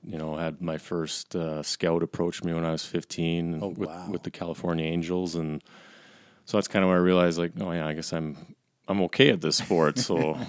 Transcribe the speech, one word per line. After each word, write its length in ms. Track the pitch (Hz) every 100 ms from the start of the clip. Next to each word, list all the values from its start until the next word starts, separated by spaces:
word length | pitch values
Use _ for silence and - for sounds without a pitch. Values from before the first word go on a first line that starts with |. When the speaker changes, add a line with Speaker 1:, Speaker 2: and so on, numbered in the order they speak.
Speaker 1:
you 120 | - 80
know, 180 | 78
had 260 | 78 82 76
my 160 | 85 80
first, 580 | - 87 78 - - 90
uh, 260 | 80 76
scout 400 | - - 87 85
approach 400 | 85 - 87 -
me 100 | 87
when 120 | 82
I 60 | 82
was 120 | 80
fifteen 720 | - 87 - - 85 85 85 80
Speaker 2:
Oh, 80 | 98
Speaker 1:
with, 180 | 87 87
Speaker 2:
wow. 180 | 85 90
Speaker 1:
with 140 | 90
the 80 | -
California 540 | - 85 80 87 82
Angels, 500 | 80 85 82 90 90
and 280 | 85 78 76 - - - - - - - _
so 120 | - 104
that's 100 | -
kinda 180 | 101 92
where 100 | 90
I 40 |
realized, 380 | 90 90 87 85
like, 140 | 85 -
"Oh, 100 | 92
yeah, 160 | 85 78
I 60 |
guess 180 | 80 -
I'm, 440 | 82 78 73 - - _ _ -
I'm 120 | 98
okay 260 | 90 - 139
at 100 | 92
this 160 | 80
sport." 420 | - - 87 78 131
So, 380 | 120 85 78 73